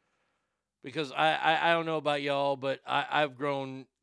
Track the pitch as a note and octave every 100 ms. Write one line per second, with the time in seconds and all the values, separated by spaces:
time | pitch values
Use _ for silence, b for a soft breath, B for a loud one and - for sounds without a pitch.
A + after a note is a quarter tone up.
0 | _ _ _ _ _ _ _ _ C#3 C#3
1 | C#3 D3+ D#3 C#3+ C#3+ D#3+ E3+ E3+ E3 D#3
2 | D3 D3 C#3+ C#3 C#3 C3+ C3+ C3 B2 C3+
3 | C3+ C#3 D3+ B2+ C#3+ C#3 C3+ C3 A#2+ _